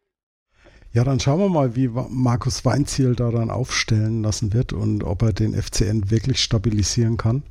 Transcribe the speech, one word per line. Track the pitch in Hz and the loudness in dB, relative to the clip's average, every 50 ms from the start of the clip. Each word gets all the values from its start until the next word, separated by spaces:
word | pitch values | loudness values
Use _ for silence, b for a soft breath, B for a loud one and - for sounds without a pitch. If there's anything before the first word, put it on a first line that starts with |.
| _ _ _ _ _ _ _ _ _ _ b b b b b b b b b | _ _ _ _ _ _ _ _ _ _ b b b b b b b b b
Ja, | 117 | 0
dann | 123 139 135 117 | 2 2 2 0
schauen | - 139 143 180 | 2 2 2 2
wir | 202 196 | 2 2
mal, | 175 151 135 127 113 | 2 2 0 0 0
wie | 127 131 120 110 | 0 0 0 -2
Wa-, | 123 - - | -4 -6 -4
Markus | - 127 127 123 120 - - 127 - - - | -2 0 2 2 2 2 0 -2 -4 -2 0
Weinziel | 127 - 151 143 - - 139 131 123 120 | 0 2 0 0 0 0 2 2 2 2
da | 104 120 117 | 2 0 0
dann | 117 117 113 107 | 0 -2 -2 -2
aufstellen | 98 107 123 - - - - - 110 107 110 110 113 113 | -2 -4 -4 -4 -4 -2 0 2 2 2 2 0 0 0
lassen | 107 107 101 - 110 101 104 | 0 -2 -2 -2 -2 0 0
wird | 123 131 - | 0 0 -2
und | - - 107 107 107 104 | -2 -4 -2 -2 -2 -2
ob | - - 95 - | -2 -4 -2 0
er | 117 110 | 0 2
den | 95 98 110 107 | 2 2 0 0
F | 98 98 - - | 0 -2 -4 -2
C | - - 104 | 0 0 0
N | 101 107 110 98 98 | 2 0 0 0 0
wirklich | 113 110 - 135 123 - | 0 0 0 0 -2 -2
stabilisieren | - - 120 107 101 113 107 104 92 - - 123 113 113 117 | 0 0 0 0 0 0 0 0 0 0 0 0 0 0 0
kann. | 113 - 110 120 139 - - | 0 0 0 0 -2 -4 -8